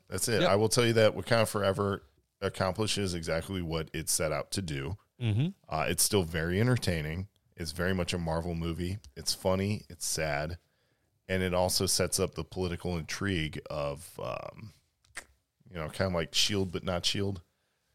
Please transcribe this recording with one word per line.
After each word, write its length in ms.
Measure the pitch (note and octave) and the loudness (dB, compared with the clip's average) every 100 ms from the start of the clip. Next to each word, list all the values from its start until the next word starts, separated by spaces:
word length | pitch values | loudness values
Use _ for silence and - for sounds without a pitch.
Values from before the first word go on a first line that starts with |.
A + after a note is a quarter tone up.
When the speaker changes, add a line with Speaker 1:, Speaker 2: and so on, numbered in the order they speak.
| - | -8
Speaker 1:
That's 180 | F#2+ - | -4 0
it. 140 | G#2+ | 4
Speaker 2:
Yep. 80 | F2 | 4
Speaker 1:
I 40 | G2+ | 4
will 100 | A2 | 4
tell 160 | - A#2 | 4 4
you 80 | |
that 220 | A2+ G#2+ - | 6 6 4
Wakanda 320 | - A#2 A2 | 2 4 4
Forever 560 | G#2+ G2 G2 G2 G2 - _ _ - | 2 2 4 2 0 -6 _ _ -4
accomplishes 720 | G2 - F#2+ F2+ G#2+ - G2 | -4 0 0 0 0 0 -2
exactly 480 | F2 E2 D#2+ E2 F#2+ | -2 -2 -2 -2 -4
what 280 | E2+ D#2+ D#2+ | -2 -4 -4
it 160 | D#2+ - | -6 -2
set 220 | - D#2+ | 0 0
out 180 | D2 - | 0 -2
to 100 | - | -4
do. 360 | F2+ C#2 C#2 G2 _ - | -2 -4 -4 -8 _ -4
Speaker 2:
Mm-hmm. 260 | A#2 G#2 E3 - - | 0 2 0 -2 -4
Speaker 1:
Uh, 160 | D#2 C#2+ | -2 0
it's 160 | F2+ | 2
still 200 | - G2+ | 2 2
very 360 | E2 E2 E2 F#2 | 2 0 2 2
entertaining. 680 | B2 B2 - E2 D2+ E2+ F#2+ _ _ - | 4 2 2 -2 -2 -6 -8 _ _ -10
It's 160 | D#2+ | -8
very 220 | D2+ F2 | -2 0
much 200 | F#2 E2+ | 0 0
a 40 | F2+ | -2
Marvel 360 | E2 E2 E2 E2+ | -2 -2 -2 -2
movie. 420 | E2+ E2 F2+ G2+ - - | -2 -2 -4 -6 -10 -10
It's 180 | - | -6
funny. 500 | - F#2+ F#2+ G2 G#2+ - | -2 2 2 2 -2 -6
It's 160 | - - | -8 -4
sad. 520 | - D#2 D2 D#2 F2 _ _ _ _ _ _ - | -2 -2 -2 -4 -8 _ _ _ _ _ _ -4
And 120 | F#2+ | 0
it 120 | F#2 | 2
also 320 | F2+ F#2 - F#2+ | 2 2 2 2
sets 340 | - F2+ - | 0 0 0
up 160 | F2+ - | -2 -4
the 80 | |
political 540 | D#2 - F2+ E2+ F2+ F2 | -8 -4 -4 -4 -4 -4
intrigue 600 | D#2 - G2 F2+ D#2 D2+ - | -4 -4 -2 0 -2 -6 -8
of, 380 | D2+ C#2+ C#2+ - - | -6 -4 -6 -12 -10
um, 520 | B1 G#1+ G1+ - G#2+ - _ _ _ - - _ _ _ - | -8 -8 -10 -14 -18 -20 _ _ _ -18 -18 _ _ _ -14
you 60 | F2+ | -10
know, 120 | D2+ | -6
kinda 240 | - F#2+ | -2 0
like 200 | F2 E2 - | 0 0 2
shield, 360 | - G2+ F#2+ | 2 2 0
but 120 | F2 | -2
not 220 | - F2 - | -2 0 0
shield. 360 | G#2 G2 F#2+ - _ _ _ _ | 0 -2 -4 -10 _ _ _ _